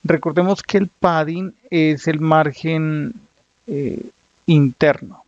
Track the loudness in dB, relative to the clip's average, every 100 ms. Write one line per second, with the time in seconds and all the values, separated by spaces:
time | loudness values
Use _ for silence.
0 | 0 0 0 0 0 0 0 0 0 _
1 | 0 0 -2 -4 -8 -12 _ 2 2 0
2 | -2 -2 2 2 2 -4 -4 -2 -2 -4
3 | -6 -10 _ _ _ _ -10 -6 -6 -8
4 | -12 _ _ _ 2 4 4 2 0 0
5 | -8 -20